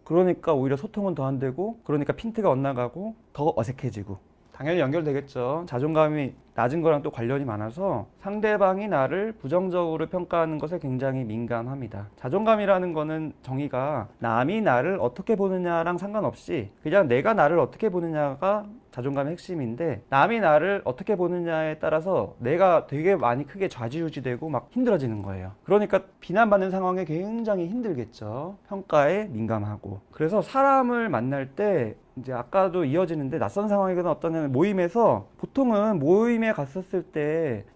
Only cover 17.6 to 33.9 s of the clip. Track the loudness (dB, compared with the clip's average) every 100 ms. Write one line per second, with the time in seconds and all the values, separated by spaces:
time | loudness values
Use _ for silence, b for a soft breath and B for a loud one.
17.6 | 2 0 -2 -2 -2 -2 -2 -2 -2 -2
18.6 | -4 -18 _ -8 -4 -2 -4 -6 -8 -6
19.6 | -4 -4 -4 -4 0 4 4 4 4 4
20.6 | 4 -2 -4 -4 -2 0 0 -2 -2 -2
21.6 | -2 -2 0 0 0 0 -2 -4 0 4
22.6 | 6 4 2 0 2 2 2 0 -4 -6
23.6 | -6 -4 -6 -4 -6 -6 -6 -4 -4 -6
24.6 | -4 -2 2 2 0 -4 -6 -8 -10 -8
25.6 | 2 2 4 0 -2 _ -2 2 4 4
26.6 | 2 -2 -2 -2 -4 -4 -4 -4 -2 -2
27.6 | -2 -4 -4 -4 -6 -10 -10 -8 -10 -14
28.6 | -12 -12 0 4 4 2 -2 -4 -2 -2
29.6 | -4 -8 -10 -14 -10 -4 0 0 0 2
30.6 | 4 4 2 0 0 0 0 -2 -4 -2
31.6 | 2 2 0 -6 _ -14 -8 -8 -2 2
32.6 | 2 2 2 2 0 -2 -2 -2 -2 0
33.6 | 0 2 2